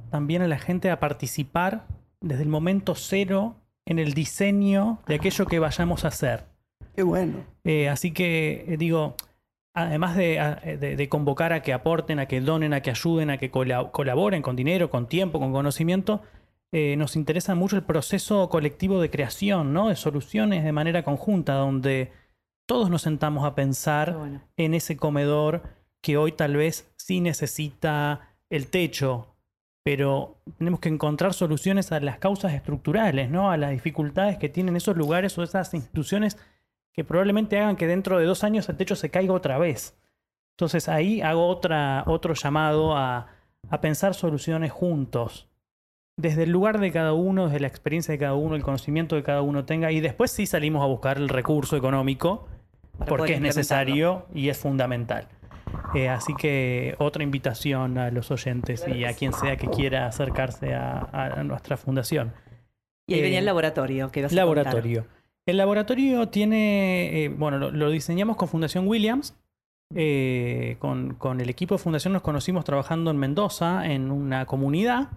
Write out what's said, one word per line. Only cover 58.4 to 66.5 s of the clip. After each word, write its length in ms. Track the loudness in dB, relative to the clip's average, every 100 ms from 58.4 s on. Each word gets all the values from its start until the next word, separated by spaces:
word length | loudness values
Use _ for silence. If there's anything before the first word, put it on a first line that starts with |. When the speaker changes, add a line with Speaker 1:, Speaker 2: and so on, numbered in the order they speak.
| -4 -4 -4 -4 -4
Speaker 1:
y 160 | -2
a 100 | -2
quien 180 | -2 -2
sea 240 | -2 -2 -2
que 120 | -2
quiera 380 | -2 0 0 -2
acercarse 680 | -2 -4 -2 -4 -4 -6
a, 240 | -4 -4 -6 -6
a, 280 | -6 -6 -4
a 40 |
nuestra 320 | -6 -6 -6 -6
fundación. 560 | -2 -2 0 -2 -4 -8 -18 -20 _ _ _ _ -2
Speaker 3:
Y 80 |
ahí 60 | 0
venía 160 | 2 2
Speaker 1:
Eh, 20 |
Speaker 3:
el 40 | 2
laboratorio 640 | 2 2 0 -2 -2 -2
que 100 | -2
ibas 120 | 0
a 20 | 4
contar. 200 | 4 4
Speaker 1:
laboratorio. 420 | 2 0 0 -2 -4 -12 _ _ 0
El 100 | 2
laboratorio 680 | 4 2 2 2 2 2 0
tiene, 920 | 2 2